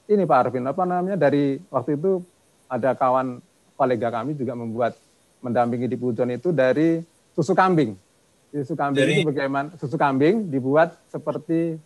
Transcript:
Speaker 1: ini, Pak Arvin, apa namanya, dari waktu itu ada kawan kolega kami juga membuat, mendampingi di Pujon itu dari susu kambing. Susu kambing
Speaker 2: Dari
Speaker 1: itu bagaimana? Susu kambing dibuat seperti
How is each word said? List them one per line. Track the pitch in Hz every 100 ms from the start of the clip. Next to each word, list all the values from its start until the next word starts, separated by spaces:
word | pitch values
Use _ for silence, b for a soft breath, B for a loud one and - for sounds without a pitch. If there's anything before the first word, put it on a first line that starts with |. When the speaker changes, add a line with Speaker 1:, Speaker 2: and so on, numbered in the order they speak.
| -
Speaker 1:
ini, | 208
Pak | 170 135
Arvin, | 127 123
apa | 127 175
namanya, | 180 180 180 196
dari | 143 143 143 139 -
waktu | 131 123 156
itu | 190 185 180 _ _ _ -
ada | 127 127
kawan | 120 131 131 131 123 - _ _
kolega | - 131 120 117
kami | 113 127 151
juga | 120
membuat, | 120 117 113 117 - _ _ _ _
mendampingi | 127 117 120 120 123
di | 117
Pujon | 123 113 123
itu | 123 180
dari | 151 127 131 165 165 165 _ _
susu | - 165
kambing. | 185 185 170 117 95 _ _ _ _ _
Susu | 147 135 143
kambing | 143 139
Speaker 2:
Dari | - 190
Speaker 1:
itu | 156
bagaimana? | 139 139 139 147
Susu | 175 139 160
kambing | 147 135 151 226 190
dibuat | 135 127 147 170 - _
seperti | 156 156 - - 165 165 160